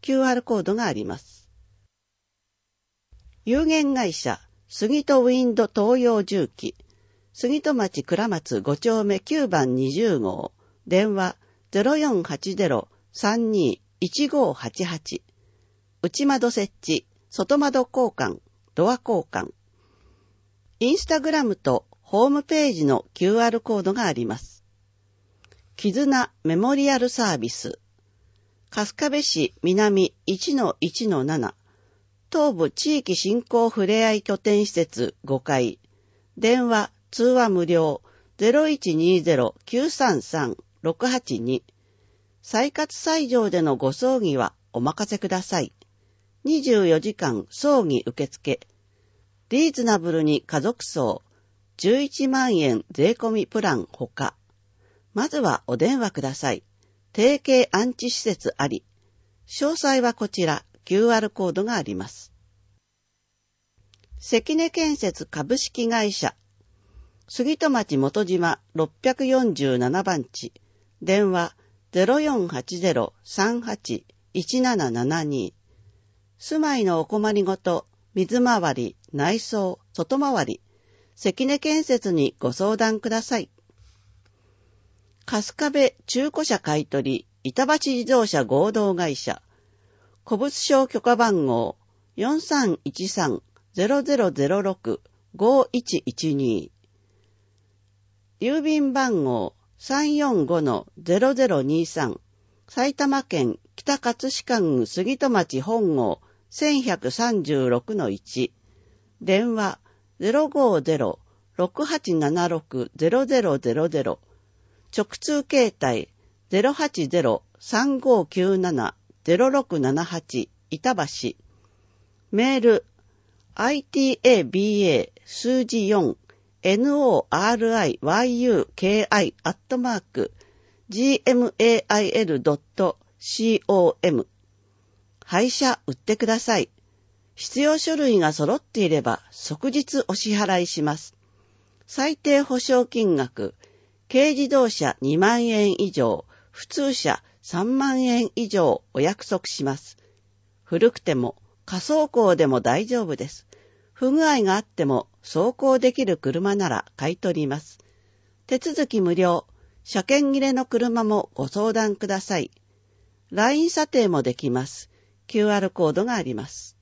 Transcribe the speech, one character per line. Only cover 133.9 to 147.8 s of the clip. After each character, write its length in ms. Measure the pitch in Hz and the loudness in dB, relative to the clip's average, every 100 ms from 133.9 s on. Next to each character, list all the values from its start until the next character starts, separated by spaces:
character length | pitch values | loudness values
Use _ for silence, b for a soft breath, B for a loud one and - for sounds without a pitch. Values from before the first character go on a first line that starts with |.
ー 40 | - | 2
エ 100 | 180 | 0
ム。 160 | 139 - _ _ _ _ _ _ _ _ _ | 0 -4 _ _ _ _ _ _ _ _ _
配 260 | - 175 247 | -4 0 0
車 300 | - 262 240 - | 0 -2 -2 -6
売 60 | |
っ 20 | 127 | -10
て 220 | - 214 | -4 -2
く 80 | 220 | 0
だ 140 | 226 | -2
さ 200 | - 208 | 0 0
い。 100 | - _ _ _ _ _ _ - | 0 _ _ _ _ _ _ -16
必 260 | - 247 | -8 0
要 160 | 294 311 | 2 2
書 180 | 330 320 | 0 0
類 240 | 285 208 | 2 4
が 140 | 156 | 2
揃 240 | 156 151 254 | 0 0 -2
っ 40 | |
て 240 | _ 233 185 | _ -2 2
い 40 | |
れ 120 | 151 | 2
ば 220 | 123 110 _ | 0 -4 _
即 400 | - - 151 269 | -18 -12 -6 -2
日 320 | 269 269 277 - | -2 -2 -4 -4
お 60 | 190 | -4
支 160 | 214 | -2
払 320 | 208 202 185 | 0 2 0
い 40 | 175 | 0
し 140 | - | -2
ま 160 | 151 156 | -2 -4
す。 180 | - _ _ _ _ _ _ _ _ | -10 _ _ _ _ _ _ _ _
最 300 | - 277 311 | -4 -4 -2
低 240 | 294 285 | 2 2
保 180 | 285 254 | 2 -2
証 260 | - 254 247 | 2 2 2
金 300 | 233 208 156 | 0 2 2
額、 400 | 127 - 98 - b b b b _ | 0 -4 -10 -10 b b b b _
軽 200 | 254 294 | 2 4
自 180 | 269 277 | 2 0
動 180 | 277 240 | 2 2
車 280 | - 143 - | 0 -4 -2
二 180 | 135 156 | -2 2
万 300 | 196 240 233 | 2 2 2
円 340 | 220 208 - | 2 2 2
以 100 | 202 | -2
上、 340 | 156 120 82 - b b | 0 0 0 -6 b b
普 160 | - - | -20 -10
通 260 | - 277 | -4 -2
車 300 | 254 151 - b b | 0 -2 -2 b b
三 360 | - 175 208 | -8 -4 -2
万 260 | 269 | 0